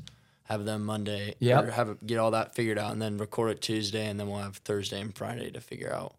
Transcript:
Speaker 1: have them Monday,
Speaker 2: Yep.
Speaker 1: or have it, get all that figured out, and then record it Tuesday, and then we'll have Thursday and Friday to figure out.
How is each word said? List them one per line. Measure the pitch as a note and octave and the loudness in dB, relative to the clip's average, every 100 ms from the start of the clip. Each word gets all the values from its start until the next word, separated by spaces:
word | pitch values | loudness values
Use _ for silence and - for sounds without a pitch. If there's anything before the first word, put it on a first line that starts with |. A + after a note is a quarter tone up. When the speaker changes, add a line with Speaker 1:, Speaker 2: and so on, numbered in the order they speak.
| - - _ _ | -12 -20 _ _
Speaker 1:
have | - G#2+ | -4 -2
them | G#2 G#2+ G#2 | 0 -2 0
Monday, | G#2+ G2+ G2+ G2+ - | -2 -2 -2 -4 2
Speaker 2:
Yep. | A#2+ C3 A#2+ | 6 6 6
Speaker 1:
or | |
have | A2+ A2 | 2 0
it, | G#2 G#2+ | -2 0
get | A#2 | 4
all | A2+ | 4
that | A2 - - | 4 2 0
figured | A2+ G#2 | 0 2
out, | G#2 | 0
and | A2 | -2
then | A2 G#2 | -2 -2
record | G#2+ - A2+ | -2 2 2
it | G#2 | 2
Tuesday, | - A2 G2 A2 G#2+ | 0 0 0 0 -2
and | G2+ | -2
then | G2+ | -4
we'll | G2+ | -4
have | G2+ G2 | -6 -6
Thursday | - G2+ F#2 G2+ | -2 0 0 -4
and | G#2+ G2+ | -6 -6
Friday | G#2+ B2 - | -6 -6 -8
to | - | -10
figure | - - - | -12 -8 -4
out. | - - | -4 -6